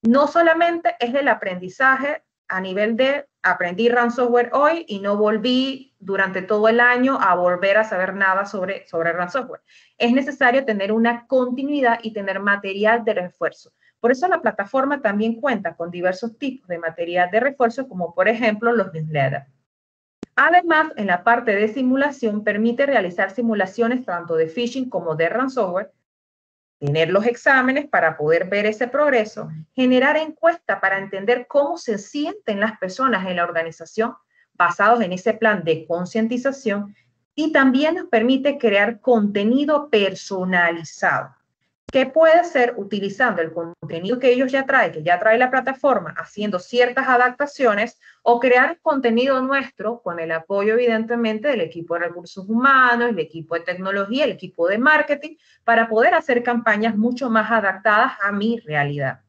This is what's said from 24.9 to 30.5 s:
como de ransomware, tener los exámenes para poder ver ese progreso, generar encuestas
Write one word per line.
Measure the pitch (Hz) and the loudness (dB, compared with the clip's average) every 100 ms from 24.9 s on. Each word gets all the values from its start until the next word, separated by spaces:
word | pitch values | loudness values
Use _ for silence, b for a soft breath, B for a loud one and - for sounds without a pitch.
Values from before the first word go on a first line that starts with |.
como | 180 165 | -6 -4
de | 156 165 | -2 0
ransomware, | 226 269 262 190 180 214 _ _ _ _ _ _ _ _ _ | 0 -2 -2 -2 -2 -6 _ _ _ _ _ _ _ _ _
tener | 143 151 165 | -2 0 2
los | 190 233 | 2 0
exámenes | 240 302 269 254 269 285 | 0 2 4 2 -2 0
para | 185 165 160 | 0 0 0
poder | 151 165 180 | 0 0 0
ver | 202 208 | -2 -2
ese | 214 247 | -2 -4
progreso, | 277 294 247 214 - 160 156 - | 0 2 2 -2 -8 -12 -14 -12
generar | - 254 254 269 302 | -2 2 4 4 0
encuestas | 311 - 330 | -4 0 0